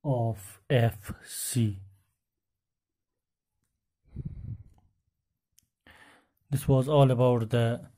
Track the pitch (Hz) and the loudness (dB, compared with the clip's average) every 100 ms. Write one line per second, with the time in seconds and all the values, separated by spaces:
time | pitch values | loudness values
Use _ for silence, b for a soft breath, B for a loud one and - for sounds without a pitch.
0 | 151 127 117 107 - - _ 131 113 - | -2 -2 -2 -6 -14 -20 _ 2 2 -2
1 | - - - - - 127 110 98 98 _ | -14 -16 -14 -12 -4 -2 -2 -4 -16 _
2 | _ _ _ _ _ _ _ _ _ _ | _ _ _ _ _ _ _ _ _ _
3 | _ _ _ _ _ _ _ _ _ _ | _ _ _ _ _ _ _ _ _ _
4 | _ - - - - - - _ _ _ | _ -14 -12 -14 -16 -16 -20 _ _ _
5 | _ _ _ _ _ _ _ _ - b | _ _ _ _ _ _ _ _ -20 b
6 | b b b b _ 139 - 135 131 147 | b b b b _ -4 2 2 4 4
7 | 139 123 127 120 113 120 117 120 - | 6 6 2 2 0 0 0 -2 -10